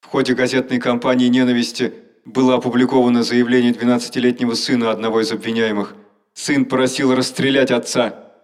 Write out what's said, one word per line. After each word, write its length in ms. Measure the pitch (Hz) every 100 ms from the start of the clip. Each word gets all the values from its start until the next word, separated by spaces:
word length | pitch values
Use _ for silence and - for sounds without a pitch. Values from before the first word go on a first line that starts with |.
В 60 | -
ходе 280 | 139 131
газетной 460 | 123 127 131 127 127
кампании 480 | 123 120 131 127 123
«Ненависти» 680 | 123 127 120 120 - 127 - - _
было 320 | - 117 127 127
опубликовано 680 | 123 120 123 131 123 120
заявление 500 | 117 120 120 127 120
двенадцатилетнего 840 | 113 120 120 - 131 123 123 123
сына 360 | 117 - 127 113
одного 300 | 104 113 113
из 100 | 110
обвиняемых. 640 | 110 110 113 110 104 98 - - _ _
Сын 300 | - - 143
просил 500 | 127 127 127 127 139
расстрелять 560 | 127 127 - 135 135 131
отца. 640 | 123 - 127 117 - - _